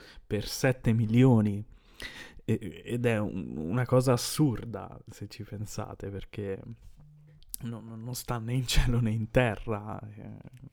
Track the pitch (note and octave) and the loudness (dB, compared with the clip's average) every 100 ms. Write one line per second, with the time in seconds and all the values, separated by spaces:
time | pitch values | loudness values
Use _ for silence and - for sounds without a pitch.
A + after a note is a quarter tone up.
0 | - - - G#2 - - C3+ B2 - A2+ | -18 -20 -4 -4 -2 0 2 2 2 2
1 | A2 A#2 C3 A#2 G#2+ G2+ G#2+ - - - | 4 8 8 8 6 0 -8 -16 -20 -18
2 | - - - - - G#2+ G2+ D#2+ - A#2+ | -16 -14 -18 -12 -2 -2 -2 -12 -6 -2
3 | A#2+ A2 G#2 - B1+ B1 D#2 A#2 B2 B2+ | 0 0 -2 -4 -6 -6 -2 -2 4 4
4 | B2+ B2 - - D3+ G#2 G#2 G2+ F#2+ - | 6 2 2 2 2 2 -4 -8 -10 -14
5 | - - G2+ - G2+ G#2 G#2 - G#2+ - | -18 -14 -12 -12 -12 -10 -8 -8 -8 -8
6 | G2 G2 - - G2+ F#2+ - A2+ - - | -8 -8 -10 -8 -6 -6 -8 -16 -18 -20
7 | - - - - - - A#2 A#2 A2 A2+ | -20 -20 -20 -20 -16 -12 -10 -10 -12 -12
8 | A#2 B2 - A#2+ A2+ B2 B2 - B2+ A#2+ | -10 -10 -6 -6 -2 -2 4 4 6 4
9 | A2+ A2 A2 - B2 G2+ - G#2 G#2 G2+ | 2 0 2 2 2 0 -4 -6 -6 -10
10 | G#2+ G#2 G2+ G#2+ - B2 B2+ | -12 -14 -16 -16 -18 -18 -20